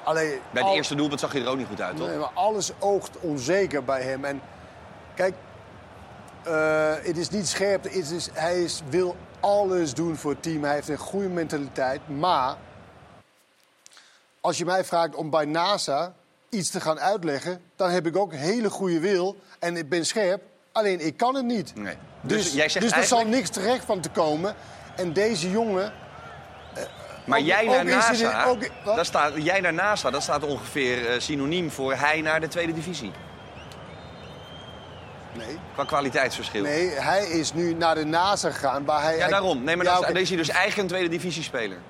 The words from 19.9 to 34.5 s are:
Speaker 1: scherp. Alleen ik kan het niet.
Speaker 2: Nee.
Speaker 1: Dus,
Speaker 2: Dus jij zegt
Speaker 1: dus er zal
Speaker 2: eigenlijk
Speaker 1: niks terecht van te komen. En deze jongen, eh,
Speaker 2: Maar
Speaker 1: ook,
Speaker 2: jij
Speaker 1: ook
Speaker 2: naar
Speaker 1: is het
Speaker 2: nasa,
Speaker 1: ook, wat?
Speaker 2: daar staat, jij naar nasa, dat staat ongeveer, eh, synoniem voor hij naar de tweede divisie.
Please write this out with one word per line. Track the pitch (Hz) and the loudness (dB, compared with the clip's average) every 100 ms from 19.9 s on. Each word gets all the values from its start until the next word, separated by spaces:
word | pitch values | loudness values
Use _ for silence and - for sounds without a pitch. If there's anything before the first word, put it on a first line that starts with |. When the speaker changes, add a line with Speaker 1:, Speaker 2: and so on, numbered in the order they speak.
| 180 160 | 0 0
Speaker 1:
scherp. | 226 190 196 - _ _ | 2 2 0 -4 _ _
Alleen | 226 208 185 156 | 0 2 2 -2
ik | - | 0
kan | 233 269 | 0 2
het | 240 | 0
niet. | 240 143 - | -2 -4 -6
Speaker 2:
Nee. | 101 80 - - | -8 -8 -14 -14
Speaker 1:
Dus, | 135 214 | -2 0
Speaker 2:
Dus | 185 | 0
jij | 135 151 | 2 2
zegt | 185 226 | 2 2
Speaker 1:
dus | 160 | 4
er | 185 | 4
zal | 233 | 4
Speaker 2:
eigenlijk | 220 | 4
Speaker 1:
niks | 254 185 | 2 0
terecht | - 190 254 - | -2 0 0 0
van | 202 | -4
te | 160 | -2
komen. | - 156 151 190 202 - - - - | 0 2 2 -2 -4 -16 -18 -14 -4
En | 180 | -2
deze | 160 214 208 175 | 2 2 2 0
jongen, | 202 233 185 208 - - - - - - - - | 0 2 0 -2 -6 -16 -16 -16 -16 -18 -18 -14
eh, | - 113 - - - - | -10 -10 -12 -16 -14 2
Speaker 2:
Maar | 139 | 2
Speaker 1:
ook, | 147 | 6
Speaker 2:
jij | 190 226 | 4 6
Speaker 1:
ook | 254 | 4
Speaker 2:
naar | 180 | 6
Speaker 1:
is | |
het | 196 226 233 233 | 6 6 4 2
Speaker 2:
nasa, | 107 139 | 4 2
Speaker 1:
ook, | 247 240 - | 2 -2 -8
wat? | 202 208 | -2 0
Speaker 2:
daar | 170 | 2
staat, | 175 147 147 | 4 2 2
jij | 151 190 | 2 2
naar | 180 | 2
nasa, | 160 202 214 - | 2 2 2 0
dat | 143 | 0
staat | 151 151 | 0 -2
ongeveer, | 147 131 - 151 127 123 117 | 0 -4 -4 0 2 2 0
eh, | 123 | 0
synoniem | - 147 139 175 165 | 0 -2 0 0 -2
voor | - 135 | -2 -2
hij | 131 143 156 | 2 2 2
naar | 156 156 | 2 0
de | 156 | 0
tweede | 170 170 | -2 -2
divisie. | 160 160 160 110 76 - - - - - - - - - - - - - | -2 -6 -8 -8 -12 -16 -16 -16 -16 -16 -16 -16 -16 -16 -16 -16 -16 -16